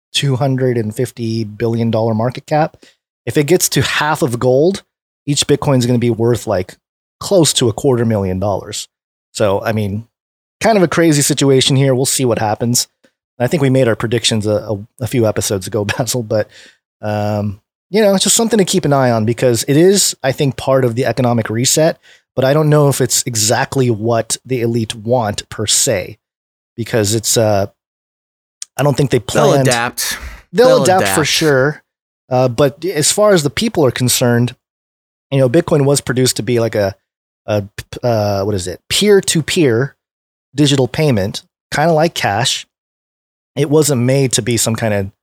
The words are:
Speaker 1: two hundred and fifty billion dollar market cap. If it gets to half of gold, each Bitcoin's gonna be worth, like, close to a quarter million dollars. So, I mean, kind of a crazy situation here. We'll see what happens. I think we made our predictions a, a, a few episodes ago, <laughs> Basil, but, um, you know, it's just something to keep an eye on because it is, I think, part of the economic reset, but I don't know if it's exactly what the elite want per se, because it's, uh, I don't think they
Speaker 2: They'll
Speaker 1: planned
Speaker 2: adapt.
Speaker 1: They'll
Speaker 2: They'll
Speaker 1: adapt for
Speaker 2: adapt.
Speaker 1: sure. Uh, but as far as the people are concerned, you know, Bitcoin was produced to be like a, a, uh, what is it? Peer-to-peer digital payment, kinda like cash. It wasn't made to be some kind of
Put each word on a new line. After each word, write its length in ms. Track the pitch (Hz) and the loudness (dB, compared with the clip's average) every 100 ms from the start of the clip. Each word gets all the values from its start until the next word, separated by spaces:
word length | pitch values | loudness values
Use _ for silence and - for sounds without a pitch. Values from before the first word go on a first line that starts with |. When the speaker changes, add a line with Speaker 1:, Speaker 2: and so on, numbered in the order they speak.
| _ | _
Speaker 1:
two 240 | - 143 123 | -4 -2 0
hundred 400 | 139 131 131 120 | -2 0 0 0
and 160 | 107 110 | -4 -4
fifty 480 | 123 - 117 113 107 | -6 -6 -6 -4 -6
billion 460 | 104 117 117 117 | -4 -4 -2 0
dollar 220 | 110 113 | 0 0
market 320 | 110 120 135 - | 0 -2 -6 -4
cap. 320 | 151 160 - - _ _ _ - | -2 -2 -6 -20 _ _ _ -4
If 120 | 156 | 0
it 100 | 143 | 2
gets 200 | 180 - | 2 0
to 120 | - | -2
half 400 | 123 - 151 151 | -2 -2 -2 0
of 160 | 151 117 | -2 0
gold, 440 | 127 131 165 196 - _ _ _ - | 2 2 2 -2 -8 _ _ _ -6
each 200 | 143 - | -2 0
Bitcoin's 380 | 143 - 131 120 | 0 2 0 2
gonna 120 | 123 | 0
be 100 | 120 | 0
worth, 360 | 107 117 117 - | 0 0 0 -2
like, 300 | 98 95 - _ _ _ - | -4 -4 -12 _ _ _ -12
close 340 | - 196 151 - | 0 2 2 2
to 120 | - | -2
a 40 | |
quarter 320 | - 147 120 117 | 0 0 0 0
million 340 | 110 98 92 | 0 -2 -2
dollars. 480 | 101 95 - 110 - _ _ _ _ | -2 -4 -6 -14 -14 _ _ _ _
So, 280 | - 107 98 | -2 0 0
I 100 | 110 | -2
mean, 340 | 110 104 104 113 _ _ _ _ - | -2 -4 -6 -10 _ _ _ _ -4
kind 160 | 220 214 | 0 2
of 60 | |
a 40 | 170 | 2
crazy 340 | - 165 147 | 2 2 2
situation 540 | 135 139 139 131 127 135 | 0 0 2 2 2 2
here. 180 | 139 127 | 2 0
We'll 100 | 135 | -2
see 200 | - 131 | -2 0
what 140 | 110 | 0
happens. 480 | 110 107 120 120 - _ _ _ _ - | -2 -2 -2 -2 -4 _ _ _ _ -6
I 80 | 123 | -2
think 140 | 135 | 0
we 80 | 135 | 2
made 180 | 131 120 | 2 2
our 60 | 107 | 0
predictions 500 | 113 117 - 113 104 | -2 -2 -2 -2 0
a, 80 | 104 107 | -2 -2
a, 140 | 104 104 - | -8 -10 -10
a 60 | 117 | -4
few 180 | 127 110 | 0 0
episodes 400 | 104 101 101 95 | 0 -2 -4 -4
ago, 160 | 107 104 | -4 -4
<laughs> 120 | - | -4
Basil, 260 | 117 127 | -4 -4
but, 260 | 110 110 104 - - _ _ _ | -2 -2 -4 -8 -20 _ _ _
um, 600 | 107 104 104 104 104 98 _ _ _ | -6 -4 -2 -2 -4 -8 _ _ _
you 120 | 202 | 0
know, 120 | 208 196 | 2 2
it's 80 | |
just 120 | 196 - | 0 0
something 200 | 233 220 | 0 0
to 80 | 175 | 2
keep 200 | 190 151 | 0 0
an 80 | |
eye 180 | 139 127 | 2 2
on 140 | 117 110 | 2 0
because 380 | 117 131 120 - | 0 0 0 0
it 80 | 143 | 4
is, 380 | 180 202 - - | 4 4 0 -2
I 80 | 139 | -4
think, 240 | 123 143 - | -2 -2 -2
part 280 | - 131 127 | 0 2 2
of 100 | 117 | 0
the 100 | 127 | -2
economic 440 | 117 123 117 110 | 0 0 0 -2
reset, 500 | 110 - - 160 - _ - _ - | -2 0 2 0 0 _ -20 _ -2
but 80 | 131 | 2
I 80 | |
don't 160 | 147 151 | 2 4
know 200 | 151 143 | 4 4
if 100 | 131 | 2
it's 240 | 127 - - | 0 -2 -4
exactly 640 | 113 104 113 139 135 127 | -2 0 0 -2 0 0
what 460 | 107 113 113 - - - | 0 -2 -2 -2 -6 -6
the 140 | 127 | -4
elite 320 | 117 117 110 | -2 -2 -4
want 540 | - 107 123 107 - - | -6 -2 -2 -2 -4 -10
per 160 | - 104 | -8 -4
se, 500 | - - 104 - - _ _ _ _ _ - | -2 0 -2 -4 -14 _ _ _ _ _ -12
because 400 | 113 117 101 113 | -4 0 0 0
it's, 220 | - - | 0 0
uh, 300 | 107 101 98 _ _ _ _ _ _ _ _ - - - | 2 0 -2 _ _ _ _ _ _ _ _ -20 -12 -2
I 60 | |
don't 120 | 143 143 | 0 2
think 140 | 143 | 0
they 80 | 131 | 0
Speaker 2:
They'll 60 | - - - | 0 0 2
Speaker 1:
planned 160 | 143 131 | 4 2
Speaker 2:
adapt. 500 | 120 120 - - - - - - | 0 -2 -6 -8 -8 -12 -18 -4
Speaker 1:
They'll 160 | 180 254 | 2 4
Speaker 2:
They'll 160 | - | 6
Speaker 1:
adapt 240 | - 185 196 | 4 2 2
for 120 | 190 | 0
Speaker 2:
adapt. 60 | 143 | -2
Speaker 1:
sure. 560 | - 160 135 139 147 _ _ _ _ - | 0 2 2 2 -2 _ _ _ _ -4
Uh, 180 | 127 127 | 0 2
but 360 | 117 143 135 | 2 0 0
as 280 | 175 156 - | -6 -2 0
far 220 | - 208 | 2 4
as 100 | 190 | 4
the 60 | 143 | 2
people 360 | - 226 190 135 | -2 -2 2 0
are 60 | |
concerned, 640 | - 123 - 123 120 120 - _ _ _ _ _ _ - | 2 -2 0 2 2 0 -4 _ _ _ _ _ _ -4
you 60 | 139 | 0
know, 100 | 131 | 2
Bitcoin 360 | 165 170 156 139 | 2 2 2 2
was 160 | 143 | 0
produced 340 | - 127 127 - | 0 0 0 -2
to 60 | |
be 160 | 110 120 | -2 -2
like 160 | 113 107 | 0 -2
a, 200 | 98 - _ _ _ _ - | -4 -4 _ _ _ _ -4
a, 180 | 107 101 - - - | -4 -4 -12 -16 -6
uh, 400 | 123 113 104 98 | -2 0 0 -2
what 120 | 98 101 | -2 -4
is 120 | 90 | -6
it? 140 | - - | -10 -6
Peer-to-peer 1080 | - 208 196 - 165 - - 147 113 139 _ _ _ _ _ _ 131 | 0 4 4 2 -2 -2 0 2 2 -2 _ _ _ _ _ _ 0
digital 320 | 147 139 123 | 2 2 0
payment, 560 | - 156 113 95 - - _ - | 0 0 0 -2 -6 -16 _ -8
kinda 200 | - 156 | 0 2
like 200 | 156 165 - | 2 0 0
cash. 500 | 120 101 127 - - _ _ _ _ _ _ _ _ - | -2 0 -2 -4 -10 _ _ _ _ _ _ _ _ -4
It 140 | 147 | 0
wasn't 320 | 151 143 131 | 2 2 0
made 320 | 123 139 135 | 2 2 0
to 80 | - | -2
be 160 | 117 117 | -2 -2
some 180 | - 113 | -2 -2
kind 180 | 113 | -2
of 180 | 101 98 - | -2 -4 -10